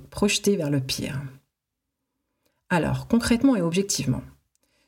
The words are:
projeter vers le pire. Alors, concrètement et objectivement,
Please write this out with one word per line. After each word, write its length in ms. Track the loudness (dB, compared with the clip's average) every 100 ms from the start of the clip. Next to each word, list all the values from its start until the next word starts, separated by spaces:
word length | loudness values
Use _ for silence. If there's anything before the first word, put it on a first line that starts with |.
| -10
projeter 480 | -2 0 2 0 0
vers 120 | 0
le 120 | -2
pire. 400 | -2 -4 -6 -8 -10 -14 _ _ _ _ _ _ _ _ _ _ _ _ -2
Alors, 380 | 0 0 -2 0
concrètement 480 | 0 2 4 4 4
et 60 |
objectivement, 640 | 2 0 0 -2 -2 -2 -6 -18 _ _ _ _